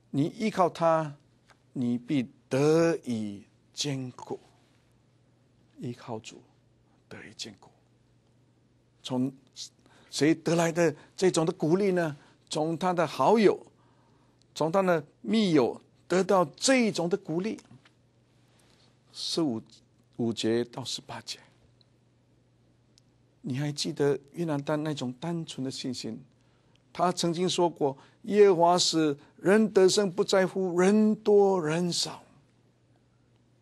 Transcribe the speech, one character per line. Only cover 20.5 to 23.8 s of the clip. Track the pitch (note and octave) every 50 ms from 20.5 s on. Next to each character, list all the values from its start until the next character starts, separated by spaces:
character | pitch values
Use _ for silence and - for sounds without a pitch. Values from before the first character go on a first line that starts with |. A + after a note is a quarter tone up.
| A#2 A#2 A#2+
到 | A#2+ - - B2
十 | - - -
八 | - - - A2+
节， | - - - - - _ _ _ _ _ _ _ _ _ _ _ _ _ _ _ _ _ _ _ _ _ _ _ _ _ _ _ _ _ _ _ _ _ _ _ _ _ _ _
你 | - F#3+ B2
还 | C3+ D3 D3
记 | D3 -